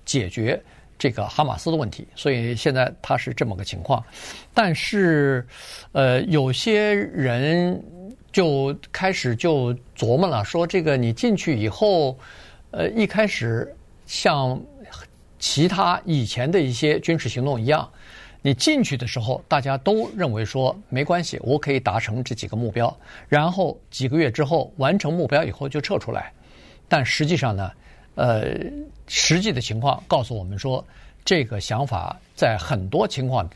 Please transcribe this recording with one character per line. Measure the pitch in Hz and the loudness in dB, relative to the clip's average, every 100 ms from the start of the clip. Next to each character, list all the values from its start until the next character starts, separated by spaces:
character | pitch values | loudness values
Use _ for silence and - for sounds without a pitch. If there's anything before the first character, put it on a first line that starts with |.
解 | - 139 92 | -4 -2 -2
决 | - 110 - - - - - | -2 0 -2 -6 -20 -20 -2
这 | 135 | -2
个 | 110 101 | -2 -4
哈 | - | 0
马 | 135 - | 0 -2
斯 | 170 | -2
的 | 160 | -2
问 | 110 | -2
题， | - - | -8 -16
所 | - 147 | -4 -2
以 | 123 117 | 0 -2
现 | 117 156 | 0 0
在 | 131 127 - | 2 0 -2
他 | - 131 | -2 -2
是 | - | -2
这 | 120 | -4
么 | 120 | -4
个 | 95 | -4
情 | 98 95 | -8 -8
况。 | 87 123 - - - - - | -2 -2 -2 -16 -16 -16 -2
但 | - 202 | 0 2
是， | 156 - 208 180 151 139 131 123 - - - - | 0 -2 2 4 4 4 0 -4 -16 -18 -18 -4
呃， | - 135 127 | 2 4 2
有 | - 156 131 | 2 2 2
些 | 131 226 208 208 | 0 2 2 4
人 | 202 202 175 131 120 143 175 175 180 - 175 190 262 - | 2 0 -2 0 2 2 2 2 -2 -8 -18 -18 -20 -2
就 | - 170 139 139 - - | 2 2 2 0 -4 -10
开 | - 190 | -2 -2
始 | 185 123 | 0 -2
就 | 113 208 180 123 123 - | 0 2 2 0 -4 -10
琢 | - 113 131 | -4 2 2
磨 | |
了， | 185 120 | 2 0
说 | 101 170 | -2 -2
这 | 170 190 | 0 2
个 | 160 | 2
你 | 135 117 | 2 2
进 | 117 247 | 0 2
去 | 202 - 123 | 2 0 0
以 | 107 | 0
后， | - 214 180 139 131 - - - - - | 2 4 4 2 -2 -16 -20 -20 -20 -12
呃， | - 170 | -4 -2
一 | 226 | 0
开 | 196 196 208 | 0 2 0
始 | - 117 113 285 - - - | 0 -2 -2 -4 -10 -20 -20
像 | - - 196 147 131 127 - - 196 - - - - - | -12 0 2 2 0 -2 -10 -20 -20 -18 -20 -20 -20 -8
其 | - 139 175 | -2 2 2
他 | 190 185 180 | 4 2 2
以 | 190 151 | 0 0
前 | 107 - 131 | 0 -2 2
的 | 190 | 2
一 | 135 | 2
些 | 120 151 151 | 0 2 2
军 | - 165 | 0 0
事 | 120 | -2
行 | 123 | -2
动 | 135 127 | -2 0
一 | |
样， | 113 151 - - - - - - | 2 0 0 -14 -20 -20 -20 -2
你 | 131 | 0
进 | 135 320 294 | 2 2 2
去 | 208 127 | 2 -2
的 | |
时 | 123 127 | -4 -4
候， | 110 127 - | -4 -4 0
大 | 147 | 0
家 | 135 135 | 0 0
都 | 185 220 226 | 2 2 0
认 | 220 160 | -2 -2
为 | 107 | 0
说 | 107 131 131 196 - | -2 0 0 -2 -4
没 | 127 | -4
关 | 147 175 | 0 0
系， | 160 - | -2 -4
我 | 117 143 | 0 0
可 | 147 | 2
以 | 135 | 0
达 | - 107 | 2 0
成 | - 107 | -2 -4
这 | 123 | -4
几 | 120 101 | -6 -6
个 | 110 | -4
目 | 117 | -2
标， | 117 117 - - - - | 0 -2 -2 -20 -20 0
然 | 147 151 | 2 2
后 | 196 160 - - | 0 -2 -4 -14
几 | - 131 | -6 0
个 | 156 | 2
月 | 143 | 2
之 | 107 | 0
后 | 139 160 - - | 0 0 -2 0
完 | 135 196 | 2 2
成 | 151 | 0
目 | 170 131 | -2 2
标 | 143 | 2
以 | 131 | 0
后 | - 139 | -6 -6
就 | 147 | -4
撤 | - 202 | -2 -4
出 | - | -2
来。 | 52 - - - - - - - | -6 -8 -16 -20 -20 -20 -20 0
但 | 147 | 2
实 | 127 - | 2 0
际 | 151 160 | 2 2
上 | 127 | 0
呢， | 98 95 - - - - | -2 -4 -10 -20 -20 -12
呃， | - 123 110 - - - 294 302 - - | 0 2 2 0 -4 -6 -10 -12 -16 -6
实 | - - 170 | -2 2 2
际 | 214 | 2
的 | 127 | -2
情 | - 110 | -4 -2
况 | 139 - - | 0 -2 0
告 | 156 | 0
诉 | 110 | 0
我 | 113 | -6
们 | 90 101 | -6 -6
说， | 135 127 - - - - | -4 -4 -6 -20 -20 -8
这 | - 175 | 0 2
个 | 117 104 | 2 -4
想 | - 113 | -2 -2
法 | 139 92 85 - - | -2 -4 -6 -10 -16
在 | - 127 107 | 0 2 2
很 | - 113 92 | -2 -4 0
多 | 147 214 | 0 0
情 | - 127 | -2 -2
况 | 127 85 | 0 -2